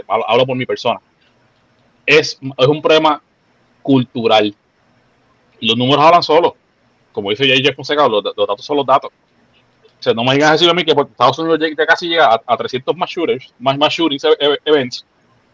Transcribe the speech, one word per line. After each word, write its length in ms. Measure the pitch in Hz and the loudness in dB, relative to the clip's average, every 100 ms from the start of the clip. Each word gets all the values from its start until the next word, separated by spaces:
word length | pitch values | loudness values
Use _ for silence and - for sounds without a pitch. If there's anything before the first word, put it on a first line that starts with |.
| - | -4
hablo, 220 | 107 110 | -4 0
hablo 160 | 120 131 | 0 0
por 120 | 127 | -4
mi 80 | 123 | -6
persona, 340 | 104 123 101 _ _ _ _ _ _ _ _ _ _ - | -6 -4 -6 _ _ _ _ _ _ _ _ _ _ 0
es, 320 | 151 143 - 135 135 | 2 2 -4 -10 -2
es 100 | 131 | 0
un 140 | 151 | 0
problema 400 | 156 156 156 147 _ _ _ _ _ _ | 2 2 2 -2 _ _ _ _ _ _
cultural. 720 | - 135 120 127 113 110 104 - _ _ _ _ _ _ _ _ _ _ | -2 0 0 -4 0 2 0 -4 _ _ _ _ _ _ _ _ _ _
Los 180 | 113 113 | -4 0
números 260 | 127 143 | 2 2
hablan 200 | 156 175 | 4 4
solos. 300 | - 156 175 - _ _ _ _ _ | 4 2 2 -2 _ _ _ _ _
Como 180 | - 101 | -8 -6
dice 180 | 110 135 | -2 0
J 140 | 131 | 2
J 120 | 139 135 | 0 -2
Fonseca, 320 | 135 147 139 | -4 0 0
los, 160 | 104 | 0
los 240 | 98 - 101 | -2 -4 -4
datos 180 | 101 - | -4 -4
son 120 | 147 | -4
los 80 | 131 | 0
datos. 240 | 135 127 | 0 -2
O 920 | - _ _ _ _ _ _ _ _ | -16 _ _ _ _ _ _ _ _
sea, 100 | 131 113 | -4 -2
no 80 | |
me 100 | 127 | 0
digas 200 | 139 151 | 2 2
decir 140 | 156 170 | 4 2
a 60 | |
mí 100 | 170 | 2
que 80 | 165 | 0
Estados 460 | 143 139 - 127 131 | 0 -2 0 0 0
Unidos 220 | 165 160 | -2 -2
ya, 80 | 160 151 | -2 -2
ya 80 | 156 | 0
casi 220 | 160 175 | 0 0
llega 260 | 165 139 | 0 2
a, 80 | 113 | 2
a 140 | - 117 | 0 -4
trescientos 400 | 110 127 147 160 | -4 -6 -6 -6
mass 140 | 175 | -6
shooters, 420 | - 156 123 - _ | -4 -4 -4 -8 _
mass, 180 | 127 139 | -4 0
mass 160 | 147 | 0
shootings, 300 | 156 160 135 | 0 -4 -2
e-, 60 | 156 156 | 0 2
e-, 200 | 147 139 - | 2 -2 0
events 400 | 151 123 - - _ _ _ _ | 0 0 -8 -18 _ _ _ _